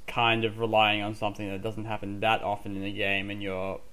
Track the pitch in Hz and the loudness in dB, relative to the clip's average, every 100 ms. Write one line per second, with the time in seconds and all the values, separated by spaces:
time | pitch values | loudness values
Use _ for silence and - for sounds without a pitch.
0 | - 127 117 113 113 110 113 110 107 104 | -6 2 2 4 2 0 2 6 6 4
1 | 104 110 107 101 101 98 110 107 107 107 | 0 -2 -4 -2 -6 -4 -4 -4 -4 -4
2 | 101 101 110 113 101 101 101 98 98 101 | -4 0 2 2 2 -2 -4 -6 -4 -2
3 | 98 98 101 101 101 92 95 92 - | 0 0 -2 -4 -4 -2 -2 -4 -8